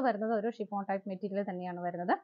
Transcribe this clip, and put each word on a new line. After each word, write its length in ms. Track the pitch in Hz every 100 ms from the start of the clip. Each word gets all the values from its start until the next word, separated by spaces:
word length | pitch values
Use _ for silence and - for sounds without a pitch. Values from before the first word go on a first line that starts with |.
വരുന്നത് 320 | 262 202 220
ഒരു 140 | 226 226
ഷിഫോൺ 320 | 233 202 202
type 220 | 196 196 196
material 360 | 185 202 190
തന്നെയാണ് 360 | 202 180 180 175
വരുന്നത്. 320 | 175 175 180 330